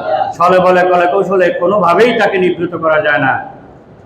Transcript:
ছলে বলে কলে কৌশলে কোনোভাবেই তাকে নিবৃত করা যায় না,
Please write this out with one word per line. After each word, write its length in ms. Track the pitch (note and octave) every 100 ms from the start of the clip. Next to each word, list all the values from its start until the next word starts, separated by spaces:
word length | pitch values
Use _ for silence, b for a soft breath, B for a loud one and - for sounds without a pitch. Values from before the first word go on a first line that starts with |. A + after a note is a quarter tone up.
| - - -
ছলে 280 | - F3 F#3
বলে 220 | F#3 F3+
কলে 240 | F3+ F3+ F3
কৌশলে 480 | G3 F#3 F#3+ F3 F3
কোনোভাবেই 600 | F3 G#3 E3+ F3 A#3+ A#3
তাকে 180 | G3 G3
নিবৃত 380 | F3+ E3 E3+ E3
করা 260 | D#3+ D#3
যায় 180 | D3+ D3
না, 260 | C3+ A2 - - - - - -